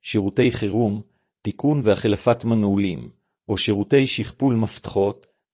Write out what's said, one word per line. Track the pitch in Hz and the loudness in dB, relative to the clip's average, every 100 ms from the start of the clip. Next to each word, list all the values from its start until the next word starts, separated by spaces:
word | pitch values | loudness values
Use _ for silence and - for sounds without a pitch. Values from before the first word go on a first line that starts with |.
שירותי | - 107 98 95 123 | -4 -2 0 2 0
חירום, | 107 107 104 113 104 - _ _ _ | 0 -2 0 0 -2 -8 _ _ _
תיקון | 110 - 143 147 | -10 -4 0 0
והחלפת | 107 95 110 101 - 120 117 | 2 2 2 0 2 0 2
מנעולים, | 113 101 98 98 78 58 - _ _ - | 2 2 2 0 -4 -12 -20 _ _ -6
או | 101 | -4
שירותי | - 101 101 139 135 | 0 -2 2 2 2
שכפול | - 107 - 139 117 | -2 -6 -2 0 0
מפתחות, | 107 - - - 101 104 _ _ _ | -2 -6 -6 -2 -2 -2 _ _ _